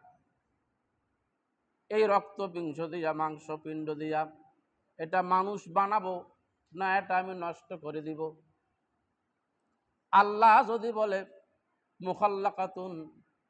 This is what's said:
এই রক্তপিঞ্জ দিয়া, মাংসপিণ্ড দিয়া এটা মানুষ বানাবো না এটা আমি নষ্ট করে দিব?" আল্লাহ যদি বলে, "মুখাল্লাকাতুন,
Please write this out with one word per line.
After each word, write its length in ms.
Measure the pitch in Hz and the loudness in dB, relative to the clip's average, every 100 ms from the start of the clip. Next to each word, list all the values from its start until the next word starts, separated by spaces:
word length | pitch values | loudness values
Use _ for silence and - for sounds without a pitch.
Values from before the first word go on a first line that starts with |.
| - _ _ _ _ _ _ _ _ _ _ _ _ _ _ _ _ _ - | -20 _ _ _ _ _ _ _ _ _ _ _ _ _ _ _ _ _ -4
এই 180 | 214 214 | 2 4
রক্তপিঞ্জ 800 | 202 - - 196 175 165 143 165 | 4 2 -8 -8 -6 -6 -6 -6
দিয়া, 260 | 175 160 | -4 -4
মাংসপিণ্ড 840 | 156 156 151 - 156 156 156 156 | -2 -4 -6 -10 -10 -8 -8 -6
দিয়া 380 | 147 156 156 156 - _ _ _ _ _ - | -6 -4 -4 -4 -8 _ _ _ _ _ -12
এটা 240 | 165 185 | -4 -2
মানুষ 400 | 180 185 190 208 175 | 2 2 2 -4 -4
বানাবো 640 | 170 196 214 185 180 - _ _ _ _ | 0 0 0 -2 -8 -10 _ _ _ _
না 260 | 165 190 196 | -6 -2 0
এটা 180 | 185 185 | 0 -2
আমি 160 | 185 | -2
নষ্ট 380 | 185 170 165 - | -6 -8 -10 -12
করে 300 | 175 151 151 | -12 -10 -8
দিব?" 400 | 151 156 160 156 _ _ _ _ _ _ _ _ _ _ _ _ _ _ _ _ _ | -8 -8 -8 -10 _ _ _ _ _ _ _ _ _ _ _ _ _ _ _ _ _
আল্লাহ 640 | 190 202 208 220 220 226 | 4 6 6 8 8 6
যদি 180 | 233 226 | 0 -2
বলে, 320 | 214 214 190 190 - _ _ _ _ _ - | -2 0 -2 -6 -16 _ _ _ _ _ -12
"মুখাল্লাকাতুন, 1200 | 180 180 208 196 202 196 185 190 185 165 156 - _ _ _ | -8 0 2 2 -2 -2 -6 -6 -10 -10 -14 -18 _ _ _